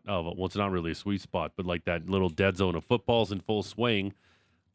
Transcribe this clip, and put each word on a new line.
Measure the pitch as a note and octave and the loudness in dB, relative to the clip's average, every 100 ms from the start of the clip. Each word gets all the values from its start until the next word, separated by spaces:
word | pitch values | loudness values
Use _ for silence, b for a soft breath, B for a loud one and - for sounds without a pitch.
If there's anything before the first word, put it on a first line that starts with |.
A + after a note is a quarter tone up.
| - | -2
of, | F#2+ E2 | -2 -2
well, | F2+ F#2 | -4 -4
it's | G2 | -2
not | G2+ | 0
really | F#2 E2 | 0 -2
a | - | -4
sweet | G2+ G2+ | -4 -4
spot, | - F#2 D2+ - | -2 -4 -4 -6
but, | F2+ | -4
like, | F2 - | -2 -2
that | E2+ E2+ | -4 0
little | F#2+ F#2 | 2 2
dead | D#2+ G2 F2+ | 4 2 4
zone | F#2+ E2 | 0 0
of | - | 0
football's | A#2+ - A#2 G#2 | 0 2 2 2
in | G2 | -2
full | - G#2+ | -2 -2
swing. | F#2 - A#2+ G#2+ G2 - _ _ _ _ _ | -2 -2 2 2 0 -6 _ _ _ _ _